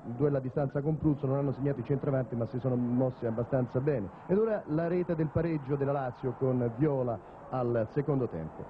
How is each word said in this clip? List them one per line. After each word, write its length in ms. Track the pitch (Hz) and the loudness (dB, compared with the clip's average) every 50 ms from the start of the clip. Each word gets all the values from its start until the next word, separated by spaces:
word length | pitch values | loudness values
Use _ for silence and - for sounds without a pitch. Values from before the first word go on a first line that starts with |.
| - | -10
un 100 | 117 117 | -8 -2
duello 220 | 123 143 147 143 135 | 0 2 2 2 2
a 20 | |
distanza 400 | 131 127 - 151 143 131 - 147 | -2 -2 -2 -2 -2 0 -2 -2
con 160 | 139 151 160 | 0 0 0
Pruzzo, 300 | 151 - 156 143 131 - | 2 2 2 2 2 0
non 100 | 131 135 | 0 0
hanno 160 | 139 143 139 123 | 2 0 0 0
segnato 280 | 123 131 139 139 131 | 0 0 -2 0 -2
i 40 | 113 | -2
centravanti 520 | - 143 131 - 147 135 131 127 - - | -2 -2 0 0 0 0 0 0 -2 -2
ma 100 | 117 117 | -2 -2
si 120 | 104 - 127 | -2 -2 -2
sono 160 | 117 131 123 | 0 0 0
mossi 500 | 123 123 120 120 123 131 127 123 - - | 2 0 2 2 2 2 2 0 -2 -4
abbastanza 540 | 117 113 113 117 - - 131 123 107 - 131 | -2 -2 -2 -2 0 0 0 0 0 0 0
bene. 280 | 131 156 147 120 98 - - - - | 2 2 0 0 0 -4 -8 -8 -4
Ed 120 | - 180 208 | 0 2 2
ora 240 | 220 226 214 196 - - | 4 2 0 0 -2 -2
la 180 | 151 156 170 | 0 0 0
rete 280 | 170 175 180 175 170 175 | 2 0 0 0 0 0
del 140 | 156 160 151 | 0 0 0
pareggio 460 | - 165 165 170 160 151 139 131 147 | 0 0 0 0 0 -2 -2 0 0
della 160 | 139 139 135 139 | 0 2 2 0
Lazio 400 | 143 131 127 120 - - 131 120 - | 0 -2 -4 -4 -4 -4 -4 -2 2
con 320 | 139 131 127 127 120 120 113 | 2 2 4 4 2 0 2
Viola 420 | 117 151 156 139 131 127 123 113 104 - - - - - - | 2 2 4 4 2 0 0 -2 -4 -6 -12 -18 -16 -10 -6
al 360 | - 131 123 120 120 117 110 107 | -2 0 0 2 2 2 2 0
secondo 380 | - 147 143 - 143 135 123 110 | 0 0 0 2 2 2 0 0
tempo. 360 | - 82 80 78 - - - | -2 -4 -6 -8 -8 -10 -12